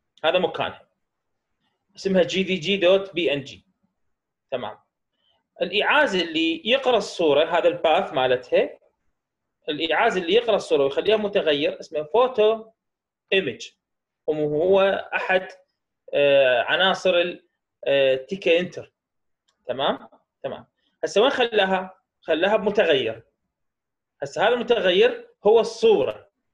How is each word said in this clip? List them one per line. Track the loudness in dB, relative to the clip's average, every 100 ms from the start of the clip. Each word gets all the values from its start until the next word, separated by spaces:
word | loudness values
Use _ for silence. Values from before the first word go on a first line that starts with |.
| _ _ -2
هذا | 0
مكانها. | -2 -4 -8 -10 _ _ _ _ _ _ _ _ _ _ _ -8
اسمها | 0 2
جي | 2 0
دي | -2 -4
جي | -2 0
دوت | 2 2 0
بي | -4 -2
إن | -4
جي. | -6 -16 _ _ _ _ _ _ _ _ _
تمام. | -8 -8 -14 _ _ _ _ _ _ _ -8
الإيعاز | -4 -2 2 2 2 0
اللي | -2 -2 -2 -2 0
يقرأ | 0 2 0
الصورة، | 0 -2 2 2 2
هذا | 2 0
الباث | 2 2 2 0
مالتها، | -2 0 0 0 0 0 -6 _ _ _ _ _ _ _ _ -10
الإيعاز | -6 -2 0 0 0
اللي | 0
يقرأ | 0 2 0
الصورة | 0 0
ويخليها | 0 0 0 0
متغير | 0 -2 0 0 -2 -6
اسمه | -10 -10
فوتو | -2 0 0 2 0 0 -6 _ _ _ _ _ _
إيمج، | -4 -4 -8 -14 _ _ _ _ _ -8
وهو | -4 -4 0 2 2 2 0 -4 -6
أحد، | -2 -2 -2 -14 _ _ _ _ -6
آه، | 0 4 4 4 2
عناصر | 0 0 0 0 0 0
ال، | 0 -6 _ _ _ _ -2
آه، | 2 2 0
تيكي | -4 -6 0 0
enter. | 0 -10 -18 _ _ _ _ _ _ _ -10
تمام؟ | -4 -4 -4 -10 _ _ _
تمام. | -12 -12 -16 _ _ _
هسه | -4 2
وين | 2
خلاها؟ | 2 -2 0 0 -2 -4 -14 _ _
خلاها | -4 -2 0 0
بمتغير. | 0 0 2 2 0 -8 -14 _ _ _ _ _ _ _ _ _
هسه | -10 -2 0
هذا |
المتغير | 0 0 0 2 4 2 0 -12 _
هو | 2 4
الصورة | 2 0 2 4 0 -6 -14 _ _